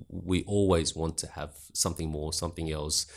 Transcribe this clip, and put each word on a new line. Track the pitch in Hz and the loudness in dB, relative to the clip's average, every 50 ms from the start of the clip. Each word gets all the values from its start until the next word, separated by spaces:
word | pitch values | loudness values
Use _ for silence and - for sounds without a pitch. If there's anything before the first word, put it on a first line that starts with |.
| - - | -12 -10
we | - 90 87 87 92 90 - | -10 -6 0 2 2 2 2
always | - 101 101 98 92 90 82 80 - - 80 | 2 2 4 6 6 6 6 4 2 0 0
want | 80 82 82 - | -2 -2 -2 -4
to | - - | -6 -6
have | - 78 73 76 - - - - - | -6 -8 -8 -8 -10 -14 -16 -6 -2
something | - - 90 85 - 82 78 | 0 0 0 0 -2 -2 -2
more, | 78 76 76 80 - | -2 -2 -4 -4 -2
something | - 87 82 82 82 82 78 | -2 -2 -4 -4 -4 -4 -2
else. | 78 76 76 78 78 - - - - | -2 -2 -2 0 0 0 0 -2 -6